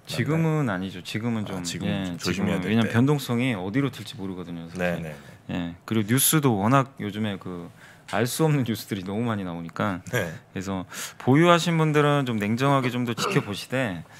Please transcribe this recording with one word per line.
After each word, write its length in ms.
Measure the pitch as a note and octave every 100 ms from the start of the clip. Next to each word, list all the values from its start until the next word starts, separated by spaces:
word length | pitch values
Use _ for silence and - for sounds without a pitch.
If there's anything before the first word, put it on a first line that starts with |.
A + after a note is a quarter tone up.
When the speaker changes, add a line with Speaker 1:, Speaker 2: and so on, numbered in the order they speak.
| -
Speaker 1:
지금은 600 | - A#2+ D#3+ D#3+ D#3 B2+
Speaker 2:
맞나요? 80 |
Speaker 1:
아니죠. 280 | F#2 F#2+ F2
지금은 380 | - A2 A#2 A2+
Speaker 2:
아, 40 | G2
Speaker 1:
좀, 160 | F#2+
Speaker 2:
지금 240 | F2 E2+ G2+
Speaker 1:
예, 180 | G2+
Speaker 2:
좀 140 | F#2 E2+
조심해야 360 | F2+ F2+ G#2 G2
Speaker 1:
지금은 40 |
Speaker 2:
될 80 | F2+
Speaker 1:
왜냐면 180 | A2+ A2+
Speaker 2:
때. 40 |
Speaker 1:
변동성이 600 | A2+ C3+ D3 B2+ A#2+ C3
어디로 360 | G2+ F#2 B2+ C3+
튈지 240 | - G#2 -
모르거든요, 500 | F#2+ F#2 E2+ E2+ E2
사실. 100 | F2+
Speaker 2:
네, 140 | F2+ E2+
네, 160 | D#2+ D2+ - - -
네. 80 |
Speaker 1:
예. 220 | F2+ E2+ E2+
그리고 280 | - A2+ G#2
뉴스도 440 | C3 - D#3+ C#3+ G2+
워낙 400 | G#2+ C#3 - -
요즘에 380 | G#2 G#2 G#2+ F#2+
그 320 | F#2 F2 E2+ - - - -
알 160 | G2 B2+
수 160 | - D#3+
없는 180 | D3 A#2
뉴스들이 380 | G#2 - G2+
너무 160 | G2+ G#2
많이 220 | A#2+ G#2
나오니까. 560 | F2+ E2+ E2 - G#2 E2+ -
Speaker 2:
네. 220 | A#2 E2+ D#2 -
Speaker 1:
그래서 340 | G2 F#2+ F#2+ F2 - - -
보유하신 580 | - C#3+ F3 E3+ E3 E3
분들은 460 | D#3 D3 D3 C#3+ B2+
좀 120 | A2
냉정하게 520 | G2+ A#2 C#3 C#3 B2+
좀 140 | B2
더 80 | A#2+
지켜보시되 880 | A#2 - C3 G2+ F#2+ - C3 A#2+ E2+ -